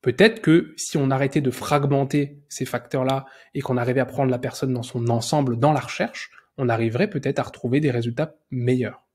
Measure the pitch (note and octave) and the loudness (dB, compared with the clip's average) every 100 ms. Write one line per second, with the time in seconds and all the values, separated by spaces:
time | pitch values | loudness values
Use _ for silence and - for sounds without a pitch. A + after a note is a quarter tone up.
0 | B2+ A#2+ A3+ A3+ - E3 - - - D#3 | -2 6 4 6 4 4 4 -10 -4 0
1 | C3+ C3+ C#3 D3+ C3 A#2+ - D3 C#3 C#3 | 2 2 0 0 0 -2 0 0 2 2
2 | C3+ D3 C#3+ - _ - C3 B2 - C3+ | 2 0 -2 -8 _ -8 -6 -6 -4 -2
3 | B2+ C3+ - - - C#3+ C3+ B2 A#2+ B2+ | 0 -2 -6 -20 -10 -8 -2 0 2 0
4 | B2 - C3 B2 B2 - C3 B2 A#2 B2 | 0 0 0 0 -4 -4 -4 -4 -4 -4
5 | A#2 A#2 - D3+ C3 A#2 C#3 D3 - - | 0 0 2 0 2 2 2 2 -4 -6
6 | A3 - - - _ - B2+ A2+ A2+ A#2 | -6 -6 -16 -20 _ -4 0 2 0 0
7 | G#3 D3 C3+ C#3 A#2+ - A#2+ C#3 D3+ A#2+ | -2 -2 -2 -2 -4 -6 0 2 2 0
8 | A#2 A#2 D#3 _ _ C3 A#2+ B2+ G#2+ - | -2 -2 -4 _ _ -2 0 2 0 -8
9 | _ | _